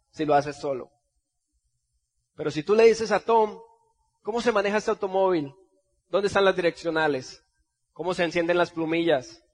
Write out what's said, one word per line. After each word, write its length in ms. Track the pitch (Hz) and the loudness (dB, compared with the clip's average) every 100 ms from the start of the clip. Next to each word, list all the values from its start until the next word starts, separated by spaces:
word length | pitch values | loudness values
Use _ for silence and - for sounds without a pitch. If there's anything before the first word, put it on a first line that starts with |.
| _ | _
si 140 | - | -6
lo 100 | 151 | 2
haces 220 | 143 143 139 | 2 0 -8
solo. 340 | 147 131 - _ _ _ _ _ _ _ _ _ _ _ _ _ _ | -8 -8 -10 _ _ _ _ _ _ _ _ _ _ _ _ _ _
Pero 160 | - 151 | -8 -6
si 120 | 151 | -4
tú 100 | 151 | 0
le 100 | 214 | 4
dices 280 | 233 214 - | 6 4 0
a 80 | 202 | -2
Tom, 400 | - 226 214 226 - _ _ _ _ _ | 2 2 2 -4 -20 _ _ _ _ _
"¿Cómo 180 | - 233 | -8 -2
se 120 | 233 | 0
maneja 260 | 214 196 208 | 0 0 -2
este 120 | 226 | -2
automóvil? 640 | 214 196 190 190 175 139 - _ _ _ _ _ | -4 -2 0 2 0 -4 -12 _ _ _ _ _
¿Dónde 180 | 180 202 | -2 0
están 180 | 202 | 2
las 120 | 190 180 | 2 2
direccionales? 840 | 170 - 165 160 156 131 131 - _ _ _ _ _ | -2 -2 -4 0 0 -2 -6 -20 _ _ _ _ _
¿Cómo 200 | - 170 | -10 -6
se 120 | 180 | -2
encienden 340 | 170 170 170 175 | -2 0 0 0
las 140 | 170 | 0
plumillas? 680 | 165 160 165 170 139 127 - _ | -2 -4 -2 0 0 -2 -20 _